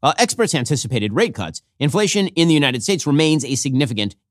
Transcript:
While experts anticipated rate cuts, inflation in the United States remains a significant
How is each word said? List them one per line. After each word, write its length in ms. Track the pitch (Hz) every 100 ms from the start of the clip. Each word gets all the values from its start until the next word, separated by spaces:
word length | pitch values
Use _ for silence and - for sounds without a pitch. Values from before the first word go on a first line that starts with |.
While 140 | 135 175
experts 340 | 233 - 214
anticipated 600 | 151 - 139 117 120 104
rate 200 | 123 233
cuts, 300 | - 82 - _ -
inflation 480 | 143 175 202 202 190
in 220 | 165 165
the 60 |
United 280 | 151 139 123
States 240 | 143 196 147
remains 380 | 143 156 156
a 100 | 123
significant 640 | 135 143 131 143 107 98 - _